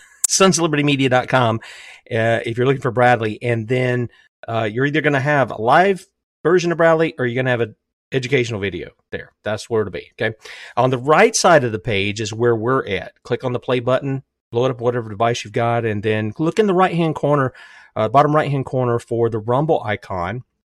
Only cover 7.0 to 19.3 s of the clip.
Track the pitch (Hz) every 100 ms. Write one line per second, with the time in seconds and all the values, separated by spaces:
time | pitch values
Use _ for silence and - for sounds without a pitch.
7 | 165 - 127 120 127 120 110 - _ _
8 | _ 135 123 131 117 107 98 85 - -
9 | _ 80 - _ 104 107 - 113 101 85
10 | - - 113 113 - - - - 131 127
11 | 131 156 226 - 190 160 123 107 131 101
12 | 101 104 104 110 120 113 117 131 - 92
13 | - - - 120 131 123 - 127 120 160
14 | 139 135 - _ _ 120 131 120 120 123
15 | 110 101 117 120 107 120 117 117 113 104
16 | 110 107 107 107 156 175 208 180 185 170
17 | 165 147 143 147 127 - - - - 110
18 | 107 135 151 151 139 139 127 131 123 117
19 | - 117 117